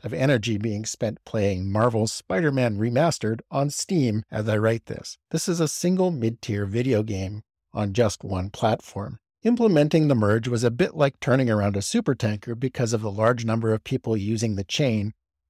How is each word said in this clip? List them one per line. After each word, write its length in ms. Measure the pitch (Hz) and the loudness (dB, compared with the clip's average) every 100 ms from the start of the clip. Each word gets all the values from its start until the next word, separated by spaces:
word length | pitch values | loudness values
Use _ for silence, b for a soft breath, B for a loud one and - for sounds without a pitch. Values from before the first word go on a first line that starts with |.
| - | -8
of 80 | |
energy 460 | - 131 131 104 104 | -2 2 2 0 -2
being 260 | 113 104 107 | -2 -4 -6
spent 400 | - 110 - - | -6 -6 -6 -6
playing 480 | 113 101 95 95 | -2 0 0 -2
Marvel's 400 | 101 120 110 110 | 2 2 2 0
Spider-Man 640 | - - 190 160 135 123 101 | -2 -4 0 0 2 0 0
Remastered 640 | 117 120 165 - 107 113 - | 0 2 2 0 -2 -4 -4
on 200 | 139 143 | -2 -2
Steam 540 | - - 185 127 107 107 | -4 -2 2 2 0 -4
as 160 | 113 107 | -4 0
I 120 | 107 | 2
write 280 | 110 113 - | 2 0 -4
this. 300 | - - - _ | -12 -12 -18 _
This 180 | 165 - | -4 -2
is 100 | 170 | 0
a 100 | 156 | 0
single 420 | - 175 185 185 | 0 0 2 2
mid-tier 560 | 160 113 120 - 104 101 | 0 -2 -2 -4 -4 -2
video 360 | 110 127 113 | -2 2 2
game 420 | 110 95 95 104 - _ _ | 0 -2 -6 -8 -14 _ _
on 220 | - 104 98 | -4 -2 2
just 280 | 113 - | 0 0
one 280 | - 92 98 | -6 -4 -6
platform. 720 | - 110 113 - - 101 120 _ _ | -2 0 0 -4 -12 -10 -12 _ _
Implementing 640 | 220 233 233 160 151 165 151 | 0 2 4 4 4 4 4
the 60 | 131 | 4
merge 340 | 104 110 117 | 4 2 2
was 160 | 120 120 | 0 0
a 60 | |
bit 240 | 120 180 156 | 0 -2 0
like 260 | 143 - | 0 0
turning 300 | - 131 127 | 0 2 4
around 260 | 107 101 101 | 2 2 0
a 40 | |
supertanker 800 | - 233 226 127 110 107 - 117 | -2 -2 0 0 -2 -4 -6 -6
because 360 | 127 - 120 117 | -4 -2 -2 -2
of 80 | |
the 80 | 107 | -2
large 340 | 101 110 123 113 | 0 2 2 0
number 300 | 113 113 110 | 0 0 0
of 100 | - | -2
people 320 | 131 - 110 | -4 -2 -2
using 400 | 101 110 113 98 | 0 -2 -2 -4
the 80 | 95 | -4
chain, 480 | - 143 110 104 - _ _ _ | -2 0 0 -2 -8 _ _ _